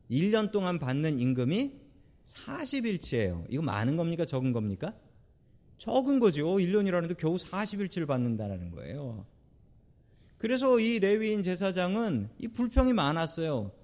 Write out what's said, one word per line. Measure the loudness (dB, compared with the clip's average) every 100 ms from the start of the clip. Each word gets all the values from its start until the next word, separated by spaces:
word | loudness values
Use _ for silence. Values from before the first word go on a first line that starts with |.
| -4
일 | 0 2
년 | 2 2
동안 | 0 0 -2
받는 | -2 0 0 0
임금이 | 0 2 0 0 -2 -8 -20 -20 -20 _
사십 | -20 -16 -10 -8 -4 -4 -2
일치예요. | -4 -2 0 0 -2 -4
이거 | -4
많은 | -2 0 0 0
겁니까? | 0 -2 -4
적은 | -2 0
겁니까? | 0 -2 -4 -8 -10 -20 -20 -20 _ _ -20 -20 -12
적은 | 0 2 4 4
거죠. | 4 4 2 2
일 | 2
년이라는데 | 2 2 0 -2 -2
겨우 | 0 -2
사십 | -4 -4 -4 -4
일치를 | -4 -4 -2
받는다라는 | 0 0 -2 -4 -6 -8
거예요. | -10 -10 -10 -10 -10 -14 _ _ -20 -20 -20 -20 _ _ -20 -20 -6
그래서 | -2 2 4 6
이 | 4 4
레위인 | 4 4 2 0
제사장은 | 0 0 0 0 0 0 0 -2 -4 -8
이 | -8
불평이 | -2 2 4 4
많았어요. | 4 4 2 -2 -2 -2 -2 -4 -10